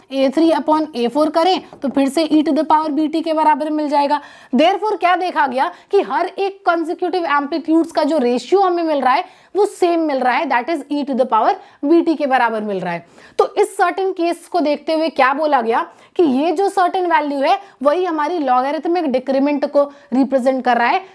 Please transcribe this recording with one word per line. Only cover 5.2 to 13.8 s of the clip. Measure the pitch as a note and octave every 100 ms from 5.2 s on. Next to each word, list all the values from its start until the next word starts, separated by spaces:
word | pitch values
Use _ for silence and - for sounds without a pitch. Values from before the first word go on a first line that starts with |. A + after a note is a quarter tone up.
| F4+ D4 C#4
गया | B3 D4+ - _
कि | G4+
हर | A3+ C#4 F#4
एक | - G4 G4 F#4
कॉन्सेक्यूटिव | E4+ D#4+ F4 F4+ F4+ E4+
एम्पलीट्यूड्स | C#4+ C#4+ E4 D4 D#4+ E4
का | -
जो | D4 D#4
रेशियो | A#3+ B3 - F#4+
हमें | F#4 F4
मिल | D#4+ D4
रहा | B3+
है | C#4 F#4 - _ F4
वो | G4+
सेम | - F4 E4+
मिल | D#4 C4
रहा | B3+
है, | B3 D4
that | B3 B3
is | E4 -
e | D4
to | C#4+
the | B3 B3+
power | A3 D#4+ G#4 - _
B | C#4+ E4+ E4+
T | D4+
के | C#4+
बराबर | B3+ A#3 A3
मिल | G#3+ F#3+
रहा | F3
है। | E3+ - - - -
तो | F#4+
इस | - G4+
सर्टेन | -